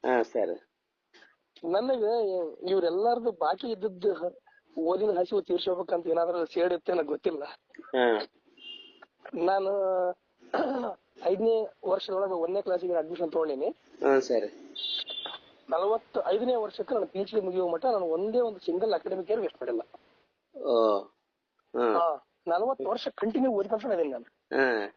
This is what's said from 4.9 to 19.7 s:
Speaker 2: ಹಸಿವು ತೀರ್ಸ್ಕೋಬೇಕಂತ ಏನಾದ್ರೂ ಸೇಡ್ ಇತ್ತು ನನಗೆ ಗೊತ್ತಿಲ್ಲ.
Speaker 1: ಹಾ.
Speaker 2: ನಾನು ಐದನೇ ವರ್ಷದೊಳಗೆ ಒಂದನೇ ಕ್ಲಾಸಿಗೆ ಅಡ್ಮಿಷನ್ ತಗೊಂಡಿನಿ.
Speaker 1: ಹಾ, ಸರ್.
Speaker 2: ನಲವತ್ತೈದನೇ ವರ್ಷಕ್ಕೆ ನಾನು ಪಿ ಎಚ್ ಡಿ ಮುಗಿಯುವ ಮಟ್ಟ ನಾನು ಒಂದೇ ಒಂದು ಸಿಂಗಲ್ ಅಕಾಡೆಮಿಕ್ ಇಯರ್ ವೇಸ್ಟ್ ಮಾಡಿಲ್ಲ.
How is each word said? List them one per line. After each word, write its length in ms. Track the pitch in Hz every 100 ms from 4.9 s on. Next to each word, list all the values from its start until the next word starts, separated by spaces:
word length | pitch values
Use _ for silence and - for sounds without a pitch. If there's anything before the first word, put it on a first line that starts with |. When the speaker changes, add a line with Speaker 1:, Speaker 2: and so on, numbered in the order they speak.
| 185 214 180
Speaker 2:
ಹಸಿವು 240 | 180 202
ತೀರ್ಸ್ಕೋಬೇಕಂತ 640 | - 175 - 180 175 175 170
ಏನಾದ್ರೂ 380 | 165 170 175
ಸೇಡ್ 280 | 160 - 175
ಇತ್ತು 200 | 175 -
ನನಗೆ 140 | 180 147
ಗೊತ್ತಿಲ್ಲ. 380 | 147 - 151 143 - _ - -
Speaker 1:
ಹಾ. 200 | 131 123 107 107 _ _ _ - - - - - _ -
Speaker 2:
ನಾನು 360 | 220 175 196 190 202 190 185 180 180 _ _ - - 294 262 233 190 _ -
ಐದನೇ 420 | 175 190 226 226 214 -
ವರ್ಷದೊಳಗೆ 480 | - 190 - 190 196
ಒಂದನೇ 300 | 180 170 190
ಕ್ಲಾಸಿಗೆ 320 | 196 175 180
ಅಡ್ಮಿಷನ್ 380 | 175 156 170 165
ತಗೊಂಡಿನಿ. 360 | 165 156 135 170 320 _ -
Speaker 1:
ಹಾ, 160 | 139 135
ಸರ್. 280 | 131 117 104 - - - - - - - - - - - -
Speaker 2:
ನಲವತ್ತೈದನೇ 840 | 160 196 220 - 247 - 196 247
ವರ್ಷಕ್ಕೆ 400 | 247 208 - 196
ನಾನು 120 | 233 185
ಪಿ 120 | 190
ಎಚ್ 160 | 196
ಡಿ 60 | 220
ಮುಗಿಯುವ 280 | 185 185 175
ಮಟ್ಟ 180 | 165 262
ನಾನು 200 | 214 175
ಒಂದೇ 340 | 160 202 233
ಒಂದು 180 | 233 196
ಸಿಂಗಲ್ 360 | - 175 220
ಅಕಾಡೆಮಿಕ್ 360 | 175 - 190 175
ಇಯರ್ 100 | 220
ವೇಸ್ಟ್ 220 | 180 -
ಮಾಡಿಲ್ಲ. 200 | -